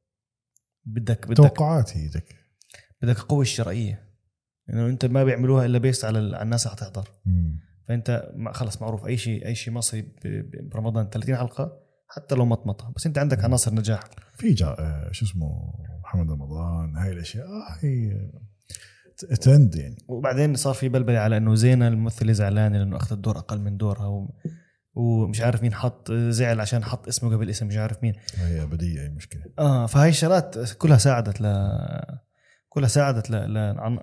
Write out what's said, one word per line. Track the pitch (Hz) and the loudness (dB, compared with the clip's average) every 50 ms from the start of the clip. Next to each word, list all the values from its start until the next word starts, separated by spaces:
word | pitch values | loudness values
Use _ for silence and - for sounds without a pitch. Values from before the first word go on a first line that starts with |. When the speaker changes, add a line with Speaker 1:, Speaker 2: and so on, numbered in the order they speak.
| _ _ _ _ _ _ _ _ _ _ _ _ _ _ _ _ - | _ _ _ _ _ _ _ _ _ _ _ _ _ _ _ _ -12
Speaker 1:
بدك، | 117 107 120 110 113 113 - - | -8 -6 -4 -2 -2 -2 -2 -2
بدك | 107 117 | 4 8
Speaker 2:
توقعات | 135 147 143 - - 151 156 165 147 110 - - | 8 8 8 8 4 0 2 2 0 0 0 -2
هي | 82 76 76 | -6 -6 -6
بدك. | - 85 - - - _ _ _ _ _ _ _ - - - _ _ _ | -6 -8 -8 -10 -14 _ _ _ _ _ _ _ -20 -20 -20 _ _ _
Speaker 1:
بدك | 120 117 117 101 | -2 0 0 0
القوة | - - 147 143 | 0 0 0 2
الشرائية، | 131 - - - 117 87 95 120 113 98 101 - - _ _ _ _ _ _ _ _ _ _ _ _ - | 2 0 0 -2 -4 -4 -4 -4 -4 -4 -6 -8 -12 _ _ _ _ _ _ _ _ _ _ _ _ -6
إنه | 113 117 117 | -2 -2 0
أنت | 120 131 123 135 | 0 0 0 0
ما | 120 123 135 135 | 0 2 2 2
بيعملوها | 131 120 120 127 127 135 131 123 | 2 2 2 2 4 4 4 4
إلا | 120 120 123 | 4 2 2
بيست | 117 131 123 - 113 | 2 2 0 0 0
على | 110 110 110 | 0 0 0
ال-، | 107 98 92 | 0 -2 -2
على | - | -4
الناس | 107 110 120 117 - | -2 -2 0 -2 -2
اللي | 110 101 | -4 -6
حتحضر. | - 110 95 - 98 95 - - _ - | -10 -12 -10 -10 -10 -10 -10 -12 _ 0
Speaker 2:
مم. | 95 92 90 85 80 78 80 - _ _ _ _ - | 2 2 2 2 0 -2 -6 -10 _ _ _ _ -4
Speaker 1:
فأنت | 120 120 110 123 117 - - - - | -4 -2 -2 -2 -2 -2 -4 -8 -10
ما، | - 113 110 | -10 -8 -8
خلص | - - 123 104 - - | -6 -6 -6 -6 -6 -6
معروف، | 107 113 113 101 - | -6 -6 -6 -4 -4
أي | - 127 | -4 -4
شيء، | 110 - 113 110 110 - | -2 -2 -4 -4 -4 -4
أي | 117 117 | -6 -6
شيء | - - 117 113 | -6 -6 -6 -6
مصري | 120 113 - 117 110 | -4 -4 -4 -4 -6
ب-، | - - - _ - | -10 -10 -14 _ -10
ب-، | - 101 104 101 - - - - 98 | -8 -6 -8 -8 -10 -12 -14 -14 -10
برمضان | - 110 110 117 107 113 107 101 | -6 -4 -4 -2 0 -2 -2 -2
ثلاثين | - 110 110 123 131 | -4 -4 -2 -2 -2
حلقة، | 120 123 117 - - 151 165 - - _ _ _ _ _ - | -2 -2 -4 -6 -6 -8 -8 -10 -14 _ _ _ _ _ -20
حتى | - - - - 139 | -18 -12 -6 -2 0
لو | 127 120 | 2 2
مطمطة، | 117 117 - - 107 101 - - 117 - | 2 2 0 -2 -4 -6 -8 -10 -12 -8
بس | - - | -4 -4
أنت | 165 147 143 | -2 0 0
عندك | 143 147 - 98 | 0 2 2 2
Speaker 2:
مم. | 98 | 2
Speaker 1:
عناصر | 95 127 120 - 113 107 | 4 4 2 2 2 0
نجاح. | 110 104 113 110 95 - - - - - _ _ | 0 2 0 -2 -2 -4 -10 -20 -20 -20 _ _
Speaker 2:
في | - - 226 139 | -2 2 2 4
جا-، | - 85 73 69 - | 4 2 0 0 -2
آه، | 80 80 76 73 78 80 | -4 -4 -4 -4 -6 -8
شو | 92 - 110 | -6 -4 -4
اسمه، | 95 92 87 78 73 71 78 78 80 82 - - - - - - | -4 -2 -4 -4 -4 -6 -6 -8 -10 -12 -12 -12 -12 -14 -14 -8
محمد | - - 90 82 78 | -4 -2 0 0 0
رمضان، | 76 69 69 71 76 80 85 85 85 82 82 78 73 | -2 -4 -6 -8 -8 -6 -4 -4 -4 -4 -4 -4 -4
هاي | 80 95 95 | -4 -4 -4
الأشياء، | 90 85 85 - - 110 - | -4 -6 -8 -10 -10 -10 -10
آه، | 92 101 107 - - - - | -10 -12 -12 -12 -12 -8 -4
هي | 156 143 131 123 113 104 101 101 98 - - - - - _ _ _ - - - - - - _ _ _ _ - | -2 -2 0 0 -2 -2 -4 -4 -6 -10 -12 -16 -20 -20 _ _ _ -18 -18 -18 -18 -20 -20 _ _ _ _ -14
ت-، | - | -6
ترند، | 170 135 - - 131 139 147 135 95 78 | -4 0 4 6 8 8 8 8 6 4
يعني. | 78 69 92 117 - - - | -2 -6 -8 -10 -14 -12 -10
Speaker 1:
وبعدين | 123 120 131 131 127 135 151 151 139 | -6 -4 -2 0 0 2 2 0 0
صار | - - 139 127 | 0 -2 -2 -2
في | - 131 131 | -2 -2 0
بلبلة | 120 131 123 123 117 110 | 0 0 2 2 2 2
على | 104 110 110 | 2 2 2
إنه | 107 110 110 110 | 2 4 4 4
زينة | 110 117 127 127 123 117 117 | 6 6 6 6 6 4 4
الممثلة | 113 110 113 113 - - 110 110 | 2 2 0 -2 -2 0 2 2
زعلانة | 110 101 104 98 101 107 107 104 104 101 | 4 4 2 2 2 2 2 2 2 2
لأنه | 98 98 87 | 0 0 -2
أخذت | - - - 110 101 | -2 -4 -4 -4 -4
دور | 98 107 101 80 | -2 -4 -4 -4
أقل | - - 110 104 | -6 -8 -6 -4
من | 101 104 101 | -4 -4 -4
دورها، | 95 107 104 98 104 101 | -2 -2 -2 -2 -2 -4
و-، | 101 101 98 98 - - - - 160 165 - _ _ _ _ _ _ - | -4 -4 -6 -6 -10 -12 -12 -12 -12 -12 -14 _ _ _ _ _ _ -4
ومش | 120 120 117 113 110 110 101 104 110 | -2 0 2 2 2 2 0 0 0
عارف | 117 120 117 113 | 0 0 2 2
مين | 120 120 104 | 0 -2 -2
حط، | - - 123 - - - - | -2 -4 -4 -4 -6 -6 -4
زعل | 113 117 117 117 117 120 127 117 117 110 | -2 0 0 2 2 2 2 2 2 0
عشان | 107 - 123 120 107 | 0 -2 -2 -2 -2
حط | 117 123 117 - - | -4 -6 -8 -6 -6
اسمه | 123 - 123 113 110 | -4 -2 0 0 0
قبل | 107 113 104 | 0 0 -2
اسم | 107 - 110 | -4 -4 -4
مش | 104 104 | -4 -2
عارف | 107 107 110 107 - | -2 -2 -2 -4 -2
مين. | 120 113 98 - - - - | -2 -2 -2 -4 -8 -10 -6
Speaker 2:
هي | 95 90 85 85 78 | -4 -2 -2 -2 -2
أبدية، | 76 73 80 80 87 85 80 69 | -2 -4 -4 -4 -2 -4 -4 -6
أي | 71 73 | -8 -8
مشكلة. | 73 - - - - - - - - - | -10 -12 -12 -14 -14 -14 -14 -8 -2 0
Speaker 1:
آه، | 151 143 135 123 117 | 2 4 4 2 2
فهاي | 110 - 139 147 170 | 2 4 6 6 6
الشغلات | 156 - 165 160 190 180 - - - 113 123 - | 6 4 4 4 4 4 2 0 -6 -8 -8 -8
كلها | - - - 156 147 117 | -4 2 6 8 8 8
ساعدت | - 139 127 117 107 104 101 - | 8 6 4 2 0 -2 -2 0
ل-، | 107 104 101 98 98 98 - - - - - - - - - - _ _ _ _ _ _ _ _ _ _ | 0 0 2 2 0 0 0 -2 -4 -6 -8 -10 -10 -10 -12 -14 _ _ _ _ _ _ _ _ _ _
كلها | - 147 139 120 | -2 0 2 4
ساعدت | - 147 143 139 123 113 107 - | 4 4 4 4 2 0 -2 -2
ل-، | 110 104 - 107 107 | -2 -2 -2 -2 -2
ل-، | 110 107 101 101 - | -2 -2 -2 -2 -2
عن-، | 107 113 120 117 | -2 -4 -4 -4